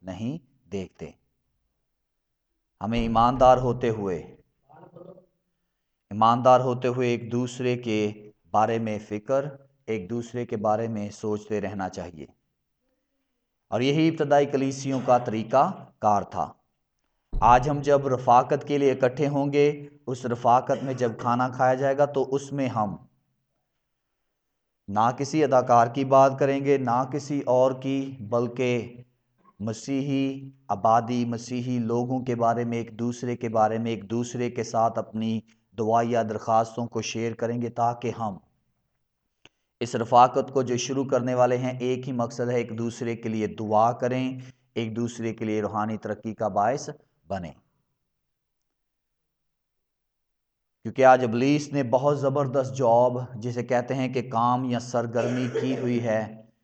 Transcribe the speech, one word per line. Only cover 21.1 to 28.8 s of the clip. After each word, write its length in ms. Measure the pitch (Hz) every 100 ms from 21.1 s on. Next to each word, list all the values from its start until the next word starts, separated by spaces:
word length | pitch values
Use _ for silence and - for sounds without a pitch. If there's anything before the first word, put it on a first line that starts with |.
| 110
खाना 300 | 123 120 127
खाया 260 | 127 127 131
जाएगा, 300 | 135 135 143
तो 180 | 139
उसमें 440 | 131 139 139 143 131
हम 420 | 110 104 82 - _ _ _ _ _ _ _ _ _ _ _ _ _ _ _ _ _ -
ना 220 | 101 113
किसी 300 | 127 135 156
अदाकार 480 | 139 127 123 120 120
की 160 | 139 135
बात 340 | 135 135 131
करेंगे, 380 | 139 139 139 135
ना 260 | 123 120
किसी 380 | 131 147 139 143
और 320 | 139 127 131
की, 440 | 135 135 135 135 131
बल्कि 840 | 104 120 123 120 127 123